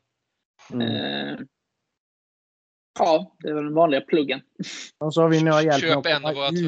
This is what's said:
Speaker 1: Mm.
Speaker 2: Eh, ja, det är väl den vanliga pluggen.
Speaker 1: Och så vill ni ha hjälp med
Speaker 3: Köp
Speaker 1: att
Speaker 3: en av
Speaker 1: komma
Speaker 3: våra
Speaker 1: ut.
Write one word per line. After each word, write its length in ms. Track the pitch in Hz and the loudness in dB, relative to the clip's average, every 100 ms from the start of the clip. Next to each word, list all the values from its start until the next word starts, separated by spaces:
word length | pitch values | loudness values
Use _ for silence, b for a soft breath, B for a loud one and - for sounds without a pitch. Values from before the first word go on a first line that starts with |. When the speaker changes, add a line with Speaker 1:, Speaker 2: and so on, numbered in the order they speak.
| _ _ _ _ _ _ - | _ _ _ _ _ _ -10
Speaker 1:
Mm. 140 | 131 117 | -6 -4
Speaker 2:
Eh, 500 | 127 139 143 143 139 135 _ _ _ _ _ _ _ _ _ _ _ _ _ _ - | -4 -6 -8 -10 -12 -16 _ _ _ _ _ _ _ _ _ _ _ _ _ _ -2
ja, 380 | 190 160 185 _ | 2 2 -2 _
det 100 | 151 | -8
är 60 | |
väl 100 | 151 | -6
den 100 | 147 | -2
vanliga 260 | 151 165 135 | 2 2 2
pluggen. 400 | - 165 139 135 _ - B B B - | 0 0 0 -6 _ -14 B B B -8
Speaker 1:
Och 160 | 156 | -2
så 140 | 156 165 | 2 4
vill 160 | 160 | 4
ni 60 | 160 | 4
ha 120 | 151 | 4
hjälp 200 | 156 143 | 4 2
med 80 | 160 | 2
Speaker 3:
Köp 80 | 143 | 0
Speaker 1:
att 80 | 156 | 0
Speaker 3:
en 80 | 147 | -2
av 40 | |
Speaker 1:
komma 120 | 147 | -2
Speaker 3:
våra 140 | 139 139 | -4 -2
Speaker 1:
ut. 60 | 175 | -2